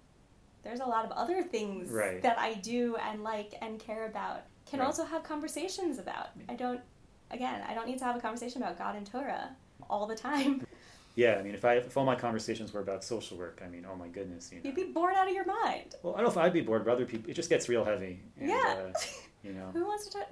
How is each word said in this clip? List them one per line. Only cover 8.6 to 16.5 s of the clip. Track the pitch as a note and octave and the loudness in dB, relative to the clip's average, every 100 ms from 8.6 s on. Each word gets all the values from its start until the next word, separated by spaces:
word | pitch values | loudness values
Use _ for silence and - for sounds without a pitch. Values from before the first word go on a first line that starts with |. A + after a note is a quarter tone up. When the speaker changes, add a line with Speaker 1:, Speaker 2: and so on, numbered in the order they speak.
Speaker 1:
about | G3+ F3 | -4 -4
God | G3 G#3 | -4 -4
and | G3+ | -6
Torah | B3 C4+ F#3+ - C4 - - - | -6 -4 -4 -6 -12 -20 -20 -4
all | G3+ G#3 | -2 -2
the | A3+ | -2
time. | B3+ C#4+ C4+ C4 - | 0 4 4 2 -2
<laughs> | - - - - - | -12 -20 -20 -6 6
Speaker 2:
Yeah, | A#2 G2+ | 6 6
I | |
mean, | G2+ | 2
if | G2+ | 2
I, | A#2+ | 6
if | B2 B2 C#3 | 6 4 2
all | |
my | C3 B2 | 4 4
conversations | A#2+ A2 - G#2+ G#2+ | 2 -2 -2 -4 -4
were | G#2 | -6
about | G2 F#2+ | -4 -4
social | - A2 - F2+ | -4 -6 -6 -8
work, | F2 E2 | -10 -10
I | F#2 | -14
mean, | F2 F#2 | -12 -12
oh | |
my | F2+ E2+ | -10 -10
goodness, | F#2+ F#2 F2 - | -8 -8 -10 -14
you | - | -10
know. | |
Speaker 1:
You'd | C#4 | -6
be | C#4 | -4
bored | F#4 C#4+ F4 | -2 2 4
out | F#4+ F#4+ | 4 4
of | |
your | F#4+ | 2
mind. | F4+ G#4+ C4 - - - | 0 0 0 -2 -6 -8
Speaker 2:
Well, | F3 | -4
I | G3 | 2
don't | |
know | A3+ | 4
if | F3+ | 6
I'd | E3+ | 6